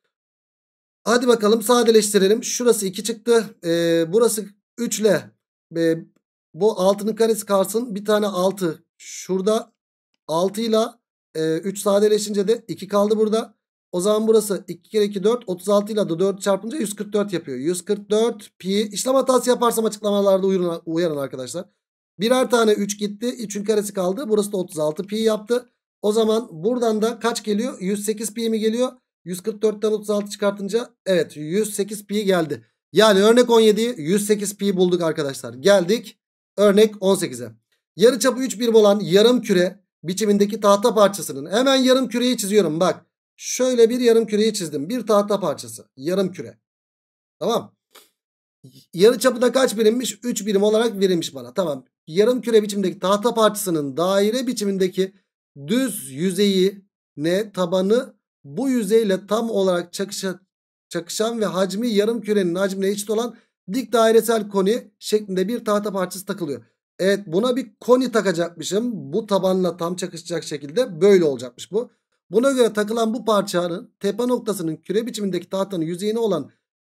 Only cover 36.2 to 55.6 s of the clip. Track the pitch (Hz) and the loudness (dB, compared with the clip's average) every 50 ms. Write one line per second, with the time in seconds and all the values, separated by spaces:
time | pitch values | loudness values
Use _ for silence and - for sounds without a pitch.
36.2 | _ _ _ _ _ _ _ - 202 208 190 208 220 214 208 - 190 190 196 170 | _ _ _ _ _ _ _ 2 4 6 6 6 4 4 2 0 0 2 2 2
37.2 | 185 135 127 120 120 113 113 _ _ _ _ _ _ _ - 156 196 247 269 214 | 0 -6 -8 -10 -14 -14 -16 _ _ _ _ _ _ _ 0 4 4 4 4 4
38.2 | 226 262 233 247 262 247 - 190 247 226 220 226 214 202 202 214 190 156 175 202 | 2 0 0 0 -4 -6 -4 -2 0 2 4 6 6 6 4 2 0 2 4 4
39.2 | 214 240 254 247 - - 196 180 175 190 190 _ _ _ _ _ - 156 190 196 | 6 6 4 2 0 0 2 2 0 0 -4 _ _ _ _ _ -10 -8 -6 -2
40.2 | 220 208 208 196 202 202 214 220 - 202 202 202 208 247 196 214 202 196 202 - | 0 2 2 2 2 0 0 2 4 4 4 4 4 2 4 4 4 4 2 -2
41.2 | 151 - 143 135 139 170 185 226 262 277 269 269 254 254 254 262 262 185 - 247 | -10 -10 -10 -10 -6 -4 -2 0 2 2 2 4 4 4 4 2 2 -2 -2 -2
42.2 | 247 247 247 - 202 190 208 214 196 160 151 165 185 170 151 - - _ _ _ | 0 0 -2 -2 -2 0 2 2 2 2 0 0 0 0 -2 -4 -8 _ _ _
43.2 | _ _ _ - - - - - 254 254 254 233 233 220 247 247 247 233 226 226 | _ _ _ -16 -12 -8 -4 -2 0 2 4 4 4 4 4 2 2 4 4 4
44.2 | 226 214 214 202 214 220 208 208 180 156 143 143 139 170 247 254 214 - 214 202 | 2 0 0 0 0 0 0 -4 -6 -6 -6 -8 -6 -6 -6 -6 -2 2 2 2
45.2 | 208 208 208 196 196 160 135 113 117 117 113 - - _ _ 131 135 160 180 190 | 2 0 -2 -2 -2 -4 -4 -6 -8 -16 -16 -18 -20 _ _ -10 -6 -4 -2 -2
46.2 | 196 180 185 - 131 - - _ _ _ _ _ _ _ _ _ _ _ _ _ | -2 -2 -4 -10 -14 -14 -16 _ _ _ _ _ _ _ _ _ _ _ _ _
47.2 | _ _ _ - 151 202 233 208 107 - _ _ _ _ _ - _ _ _ _ | _ _ _ -6 -4 -2 -2 -2 -4 -6 _ _ _ _ _ -20 _ _ _ _
48.2 | _ _ _ _ _ _ _ _ - 131 - - - _ - 165 190 233 254 208 | _ _ _ _ _ _ _ _ -20 -20 -20 -20 -20 _ 0 4 6 6 6 4
49.2 | 226 262 240 247 247 247 240 262 262 - 220 214 220 214 233 254 254 - - - | 2 0 2 2 0 2 2 2 2 2 2 2 2 2 2 2 -2 -6 -8 -8
50.2 | - 240 - - 196 214 196 196 202 214 214 214 233 233 202 196 190 185 185 165 | -6 -6 -6 -4 -2 0 0 2 2 2 2 2 2 0 0 0 0 0 0 0
51.2 | 160 - - 131 120 123 - 196 185 160 143 131 - _ _ _ _ - 156 185 | -2 -6 -10 -14 -16 -10 -6 -4 -4 -2 -4 -6 -10 _ _ _ _ -4 0 2
52.2 | 214 233 254 247 - 233 226 214 208 202 196 202 190 180 175 - - 185 202 202 | 2 2 2 0 0 2 2 2 2 0 -2 -4 -4 -4 -4 -2 0 0 2 2
53.2 | 208 240 220 226 220 208 208 208 - 185 165 156 143 139 127 147 170 185 196 196 | 0 0 2 2 2 2 2 -2 -4 -4 -2 -2 -4 -4 -2 -2 0 0 2 2
54.2 | 202 214 220 262 254 254 233 - 202 196 196 190 190 185 190 185 185 190 - _ | 2 2 0 -2 -2 -4 -4 -4 -4 -2 -2 0 -2 -2 -2 -2 -4 -4 -6 _
55.2 | _ _ _ _ _ _ - 143 | _ _ _ _ _ _ -20 -12